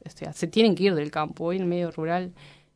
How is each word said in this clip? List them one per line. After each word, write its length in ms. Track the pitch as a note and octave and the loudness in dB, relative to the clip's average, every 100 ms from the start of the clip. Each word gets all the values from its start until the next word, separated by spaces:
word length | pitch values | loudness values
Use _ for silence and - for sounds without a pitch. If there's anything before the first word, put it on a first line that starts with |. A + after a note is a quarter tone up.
| - | -20
o 40 | |
sea, 220 | - D#3 | -14 -12
se 140 | - E3+ | -6 0
tienen 280 | G#3+ A3+ | 4 6
que 100 | E3+ | 6
ir 100 | G3 | 2
del 160 | D#3+ D3+ | 2 -2
campo. 340 | D#3 D3+ - | -2 -4 -4
Hoy 140 | E3 F#3 | -4 -2
el 80 | F3+ | -2
medio 240 | F3 E3+ | -2 -2
rural, 420 | D#3+ D#3+ F3 F3+ - - - _ | -4 -2 -2 -4 -12 -20 -20 _